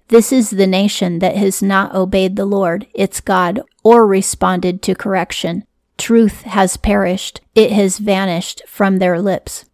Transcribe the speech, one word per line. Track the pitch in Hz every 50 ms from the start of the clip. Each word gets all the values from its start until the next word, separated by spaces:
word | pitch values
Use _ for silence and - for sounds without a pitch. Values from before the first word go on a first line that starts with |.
| _ -
'This | 226 233 214 - 269
is | 262 220 -
the | 208 190 196
nation | 190 185 190 202 208 - - 196 180 175 165
that | 190 175 175
has | 202 202 196 190 - 196
not | 196 196 190 196 - -
obeyed | 190 185 190 196 190 190 185 196
the | 202 196
Lord, | 202 202 196 190 170 170 202 - _ -
its | - 196 - - -
God, | - - 196 185 180 170 180 247 - _ _ _ -
or | 220 233 233 226
responded | 202 196 190 190 - - - 196 185 185 180 185 180 175 190 -
to | 190 185
correction. | - - 202 190 185 175 - - - - 170 170 196 - _ _ _ _ _ _
Truth | - - - 226 226 226 202 - - -
has | 214 196 208 190 185 -
perished. | - - 208 202 202 196 180 185 196 - - - - _ _ -
It | 226 220 -
has | 208 208 196 190 185 -
vanished | 208 208 190 190 196 190 170 170 - - - - -
from | - - - 202 196 190 180
their | 180 180 175 170 202
lips.'" | 196 175 - - - - - - _